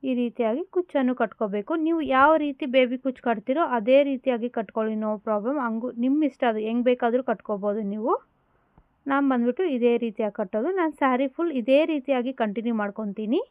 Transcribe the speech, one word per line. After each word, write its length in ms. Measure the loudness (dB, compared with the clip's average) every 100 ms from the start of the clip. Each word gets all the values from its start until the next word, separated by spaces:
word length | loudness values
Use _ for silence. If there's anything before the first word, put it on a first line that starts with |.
ಈ 80 | -2 -2
ರೀತಿಯಾಗಿ 420 | -2 0 -2 0 -4 -4
ಕುಚ್ಚನ್ನು 380 | -2 0 0 0
ಕಟ್ಕೋಬೇಕು. 500 | -2 -2 -4 -4 -4 -2 0
ನೀವು 140 | 0 0 4
ಯಾವ 160 | 6 6
ರೀತಿ 220 | 2 -4 0 2
ಬೇಬಿ 220 | 2 0
ಕುಚ್ಚು 180 | -4 -4 -2
ಕಟ್ತೀರೋ 360 | -2 -2 0 0 0
ಅದೇ 200 | 4 4 4
ರೀತಿಯಾಗಿ 380 | 0 -2 -2 -4 -6
ಕಟ್ಕೊಳ್ಳಿ, 380 | -6 -4 -2 -2
no 80 | -4 -4 -2
problem. 300 | -2 -2 -4 -2
ಹಂಗು 240 | -4 -6 -2
ನಿಮ್ 160 | 0 2 0
ಇಷ್ಟ, 140 | 0 0
ಅದು 80 | 0 -2
ಹೆಂಗ್ 180 | 0 2
ಬೇಕಾದ್ರೂ 340 | 2 2 0 0
ಕಟ್ಕೋಬೋದು 500 | -4 -4 -4 -2 -2 -4
ನೀವು. 200 | -4 -2 -2 _ _ _ _ _ _ _ _ -2
ನಾನ್ 140 | 0 2
ಬಂದ್ಬಿಟ್ಟು 320 | 2 0 0 -2 2
ಇದೇ 160 | 2 2 -2
ರೀತಿಯಾಗಿ 300 | -4 -6 -4
ಕಟ್ಟೋದು. 300 | -4 -2 -2 0
ನಾನ್ 120 | -2 0
ಸ್ಯಾರಿ 280 | 0 2 -2 -2
ಫುಲ್ 160 | -4 -2
ಇದೇ 180 | 2 4 4
ರೀತಿಯಾಗಿ 380 | -2 0 -2 -2 -2
ಕಂಟಿನ್ಯೂ 320 | -4 -2 -4 -2
ಮಾಡ್ಕೊಂತೀನಿ. 600 | -4 -4 -8 -6 -2 -2 -4